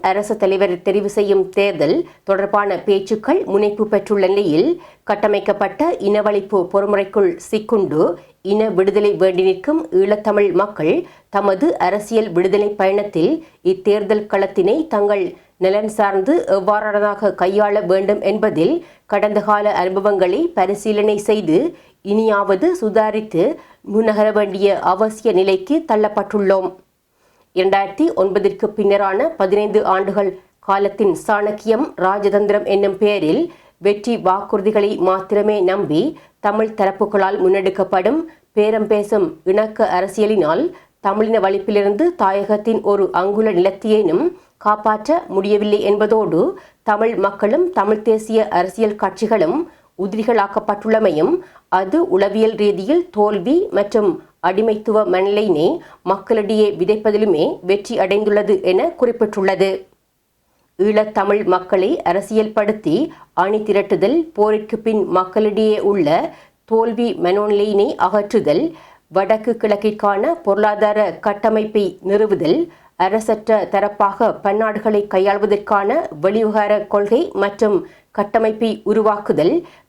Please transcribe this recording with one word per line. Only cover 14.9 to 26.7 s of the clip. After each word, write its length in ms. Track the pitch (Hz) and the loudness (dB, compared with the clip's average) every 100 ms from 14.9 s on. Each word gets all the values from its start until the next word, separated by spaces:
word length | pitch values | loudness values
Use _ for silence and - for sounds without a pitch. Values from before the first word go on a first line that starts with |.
| 214 | 0
தங்கள் 300 | 202 202 180 - _ _ | 0 0 -2 -8 _ _
நலன் 360 | 185 202 214 214 | 0 0 -2 0
சார்ந்து 360 | 202 196 190 330 - 196 | 0 0 0 0 2 0
எவ்வாறானதாக 800 | 185 208 214 208 208 202 208 185 | 2 0 0 0 0 0 -2 0
கையாள 420 | 180 202 208 208 180 | 0 2 2 0 2
வேண்டும் 320 | 190 196 208 196 | 0 2 0 -2
என்பதில் 420 | 208 214 151 170 339 - _ - | 0 0 2 2 0 -6 _ -4
கடந்த 280 | 202 208 208 214 | -2 0 0 0
கால 220 | 208 208 196 | 2 2 0
அனுபவங்களை 600 | 180 185 202 202 180 202 339 220 | 0 0 0 2 2 0 -2 0
பரிசீலனை 640 | 185 202 220 208 208 208 208 | -2 -2 -2 0 0 0 0
செய்து, 280 | 214 170 165 320 - _ _ 190 | 0 2 2 0 -4 _ _ -2
இனியாவது 640 | 208 220 202 196 190 330 359 | 0 2 0 0 0 0 0
சுதாரித்து 640 | 214 208 214 208 220 165 214 339 - _ - | 0 0 0 -2 -4 0 0 -2 -12 _ -4
முன்னகர 360 | 208 220 214 214 208 | 0 0 2 2 2
வேண்டிய 420 | 208 190 196 190 175 | 0 -2 -2 -2 0
அவசிய 380 | 185 220 220 233 185 | 0 -2 -2 0 2
நிலைக்கு 380 | 190 190 190 302 320 | 2 0 0 -2 0
தள்ளப்பட்டுள்ளோம். 800 | 214 214 214 202 214 190 190 180 | 0 0 -2 -2 -2 2 0 -2